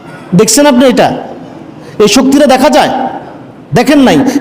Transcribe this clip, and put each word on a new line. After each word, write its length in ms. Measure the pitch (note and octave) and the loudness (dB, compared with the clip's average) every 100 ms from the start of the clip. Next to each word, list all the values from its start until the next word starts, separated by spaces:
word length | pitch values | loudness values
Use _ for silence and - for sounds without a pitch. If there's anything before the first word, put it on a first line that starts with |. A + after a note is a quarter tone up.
| - - - F3+ | -20 -20 -2 0
দেখছেন 300 | G#3+ - D4 | 2 2 2
আপনি 200 | B3 C4+ | 2 2
এটা? 320 | A3 D#3 - - - - - - - - - | 2 0 -4 -12 -18 -20 -20 -20 -20 -8 -2
এই 80 | G#3 | 0
শক্তিটা 380 | C4 C4 C#4+ C#4+ | 2 2 2 2
দেখা 240 | C4 D4 | 2 2
যায়? 200 | C4+ A3+ - - - - - - - - | 2 0 -2 -8 -10 -16 -20 -20 -20 -4
দেখেন 260 | A3 C4 D4 | -2 2 2
নাই, 200 | B3 D#3+ C4 C#4+ | 2 2 0 -2